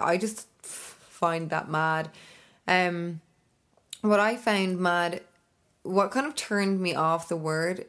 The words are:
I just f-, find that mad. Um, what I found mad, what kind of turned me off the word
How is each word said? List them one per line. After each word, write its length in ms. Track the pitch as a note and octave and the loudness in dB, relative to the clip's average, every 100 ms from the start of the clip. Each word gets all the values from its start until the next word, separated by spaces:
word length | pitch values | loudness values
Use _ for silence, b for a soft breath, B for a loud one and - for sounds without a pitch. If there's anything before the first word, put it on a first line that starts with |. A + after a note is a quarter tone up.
I 160 | - F3+ | 0 0
just 300 | G#3+ A3 - _ | 0 -6 -12 _
f-, 340 | - - - - - | -12 -10 -12 -16 -20
find 400 | - E3+ E3 D#3+ | -2 0 0 -2
that 200 | D#3+ - | -4 -2
mad. 400 | D#3 D#3+ D#3+ D#3+ B B B B B - | 0 2 0 -4 B B B B B 0
Um, 540 | F3+ F3+ F3 E3+ E3 - _ _ _ _ _ _ - | 2 2 0 -4 -8 -14 _ _ _ _ _ _ -4
what 180 | G#3+ G#3 | 2 4
I 160 | G#3 A#3+ | 4 2
found 420 | A#3+ G3+ F#3+ F3+ | 0 2 2 2
mad, 420 | F3+ F3 E3+ F3 - _ _ _ _ _ | 2 2 2 -2 -10 _ _ _ _ _
what 280 | - F#3+ G3 | -2 2 2
kind 140 | B3 C#4+ | 0 -2
of 80 | D4 | -4
turned 460 | - G3+ G3 F#3+ | -2 0 2 0
me 120 | F#3 | 0
off 360 | C#3+ D#3+ E3 - | 2 2 0 -2
the 80 | E3+ | -4
word 480 | D#3 D#3 E3+ F#3 | -2 -2 -2 -4